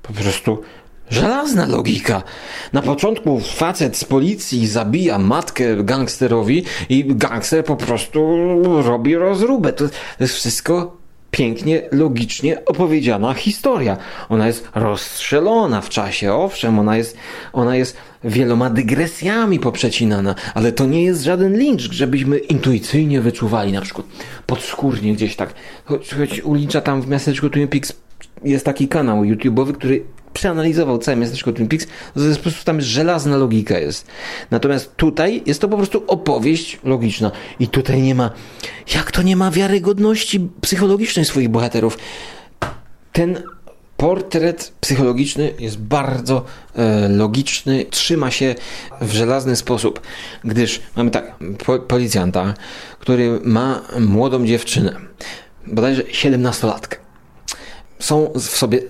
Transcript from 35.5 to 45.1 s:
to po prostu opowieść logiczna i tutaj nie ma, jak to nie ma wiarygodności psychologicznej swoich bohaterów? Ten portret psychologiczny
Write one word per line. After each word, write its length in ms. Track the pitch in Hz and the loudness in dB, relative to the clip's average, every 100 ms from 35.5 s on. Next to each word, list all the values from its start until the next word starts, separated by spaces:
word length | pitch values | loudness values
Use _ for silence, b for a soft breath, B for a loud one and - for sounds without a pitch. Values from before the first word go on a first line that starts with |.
| 147 | 0
to 60 | 202 | 0
po 100 | 208 | 0
prostu 260 | 196 214 208 | 0 0 0
opowieść 720 | 185 - 127 120 160 - - | -2 0 0 2 0 -2 -8
logiczna 480 | 131 131 113 98 104 B B B | -2 0 0 0 -4 B B B
i 80 | 123 | 0
tutaj 340 | 139 131 131 | 0 0 2
nie 140 | 131 127 | 2 2
ma, 160 | 117 B B B B B B 156 | 0 B B B B B B -4
jak 160 | 151 | -2
to 100 | - | 0
nie 140 | 180 185 | 2 4
ma 160 | 190 | 2
wiarygodności 960 | 165 196 196 175 202 214 220 - 202 180 - | 2 2 2 2 2 2 2 0 -2 -2 -4
psychologicznej 640 | - 185 196 202 226 - 151 | -4 2 4 2 2 0 0
swoich 240 | 139 120 | 2 2
bohaterów? 480 | 113 120 117 110 - B B B B B - - - - - - | 2 0 2 0 -2 B B B B B -10 -10 -10 -18 -20 -6
Ten 300 | - 170 180 - - - - - - | 0 0 0 -8 -18 -20 -20 -14 0
portret 760 | 151 190 190 170 165 170 - - | 2 2 0 0 0 0 -10 -8
psychologiczny 720 | - 135 127 | -2 2 2